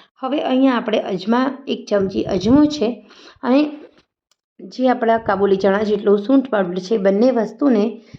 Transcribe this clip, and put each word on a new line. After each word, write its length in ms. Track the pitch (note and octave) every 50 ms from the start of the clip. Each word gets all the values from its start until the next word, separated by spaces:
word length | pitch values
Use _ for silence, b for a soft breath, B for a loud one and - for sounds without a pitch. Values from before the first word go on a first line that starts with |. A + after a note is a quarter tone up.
| b b _ _
હવે 220 | - B3+ B3+ D#4
અહીંયા 320 | D#4+ - B3+ B3+ C4+ C4+ B3+
આપણે 260 | A3+ A#3+ A3+ G#3 -
અજમા, 640 | - - G3 F3+ - G#3+ A3+ B3 C4 C#4 C4+ - - -
એક 200 | A#3+ - - -
ચમચી 340 | G#3+ G3+ G3 F#3+ G3 G#3+ -
અજમો 420 | - G3+ F#3 F3 G#3+ B3+ D4 D4+
છે 400 | D4 - - G#3 A3 B3 - B B B B B B B B -
અને 260 | B3 B3 C#4 D4+ D4 - - - - _ _ _ _ _ _ _ _ _ _ _ _ _ - -
જે 260 | F#3+ - - B3+ B3+
આપણા 280 | B3 B3 A#3+ A3+ A3+ A3+
કાબુલી 380 | A3+ - G3+ F#3+ G3+ G3+ G3
ચણા 280 | F#3+ F#3+ G3+ F#3+ G3+ A3
જેટલો 340 | G#3 G#3+ G3+ - G#3 G3+ G#3
સૂંઠ 320 | G3+ - C4+ C#4 C4 -
પાવડર 300 | - G#3 F#3+ F3 F3+ F#3
છે, 180 | F3+ - A3+ G#3+
બંને 340 | F#3+ G3 G3 G3+ A#3 C4
વસ્તુને 680 | B3+ A#3 G#3+ - - - - C#4 A#3+ G#3 G#3+ A#3 A3+ B B B B